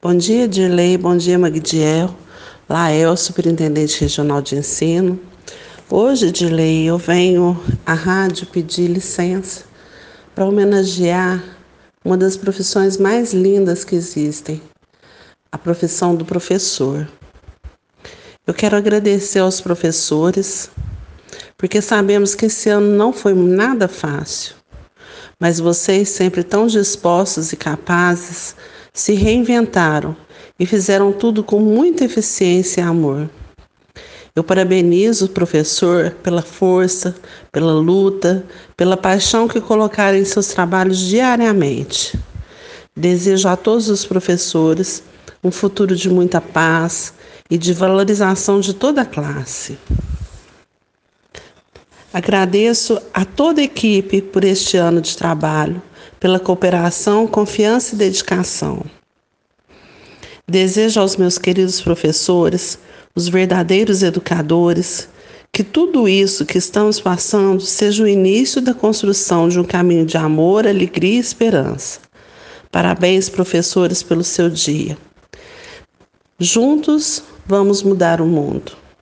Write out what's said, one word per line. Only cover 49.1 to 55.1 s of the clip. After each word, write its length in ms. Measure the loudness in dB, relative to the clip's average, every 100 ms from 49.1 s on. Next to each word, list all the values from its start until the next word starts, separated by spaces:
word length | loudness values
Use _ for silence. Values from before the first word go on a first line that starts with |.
| -4 -6 -8 -10 -12 -14 -16 -6 -6 -4 -10 -12 -18 -20 _ _ _ _ _ _ _ _ -20 -20 _ _ -20 _ _ -10
Agradeço 880 | -6 0 2 2 2 2 0 0 -4 -2
a 100 | -4
toda 360 | -4 0 0 2
a 40 |
equipe 560 | 0 0 2 2 2 0
por 220 | 0 0
este 340 | 2 0 0 2
ano 240 | 2 2
de 160 | -2